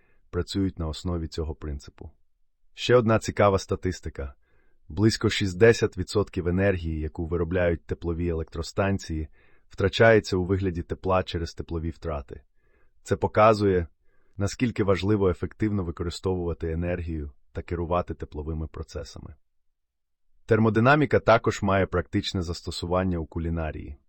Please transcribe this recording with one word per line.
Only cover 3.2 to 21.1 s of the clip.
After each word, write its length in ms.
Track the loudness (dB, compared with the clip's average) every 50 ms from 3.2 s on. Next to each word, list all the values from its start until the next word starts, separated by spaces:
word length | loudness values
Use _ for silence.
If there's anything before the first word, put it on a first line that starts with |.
| 0 -2 2 4 4 4 4 2
статистика. 760 | 0 -2 -6 -4 -4 -6 -6 -6 -8 -12 -10 -10 -10 -12 -12 _ _ _ _ _ _ _ _ _ _ -8
Близько 420 | 0 2 4 4 4 2 0 0
шістдесят 680 | 0 0 -2 -2 2 6 6 6 6 6 2 -2 -2 -4
відсотків 500 | -6 -2 0 -2 -2 -2 -2 -4 -2 0
енергії, 520 | 0 2 2 2 0 0 -2 -4 -4 -4
яку 260 | -6 -6 -6 -6 -6
виробляють 580 | -2 -2 -2 -2 0 0 2 2 2 0 -2 _
теплові 440 | -8 -8 -6 -4 -4 -4 -2 -2 -2
електростанції, 1000 | -2 -4 -6 -6 -8 -10 -10 -6 -2 -2 0 0 0 -2 -4 -6 -6 -6 -6 -8 _ _ _ _ _ _ _ -12
втрачається 680 | -4 0 0 2 4 6 8 8 8 6 4 2 -2
у 80 | -2 0
вигляді 380 | 0 0 0 0 -2 -2 -4
тепла 400 | -6 -6 -8 -6 -2 0 0 0
через 320 | 0 -2 -4 -6 -6 -6 -8
теплові 360 | -10 -10 -6 -6 -6 -6 -6
втрати. 500 | -8 -8 -8 -8 -8 -8 -8 -12 -16 -18 -18 _ _ _ _ _ _ _ _ _ _ _
Це 140 | -4 -4 -4
показує, 720 | -2 -2 0 4 6 6 6 6 6 4 2 2 2 0 -4 _ _ _ _ _ _ _ _ -8
наскільки 480 | -4 -4 -4 -2 -2 -2 -2 0 0 2
важливо 460 | 2 2 2 2 2 2 2 2 2
ефективно 540 | 0 0 -6 -8 -4 -4 -2 -2 -2 -2 -4
використовувати 880 | -4 -6 -6 -6 -8 -6 -4 -4 -4 -2 -2 -4 -4 -6 -4 -6 -4
енергію 580 | -4 -4 -2 -2 -4 -4 -6 -6 -6 -8 -8 -10 -14 _ _ _
та 100 | -14 -12
керувати 520 | -8 -6 -6 -4 -2 -2 -2 -2 -2 -4 -8
тепловими 520 | -10 -12 -12 -10 -10 -8 -6 -6 -6 -8
процесами. 680 | -8 -10 -12 -12 -12 -12 -12 -12 -12 -14 -16 -16 -18 -20 _ _ _ _ _ _ _ _ _ _ _ _ _ _ _ _ _ _ _ _ _ _
Термодинаміка 720 | 2 4 4 4 4 4 4 6 6 6 4 4 2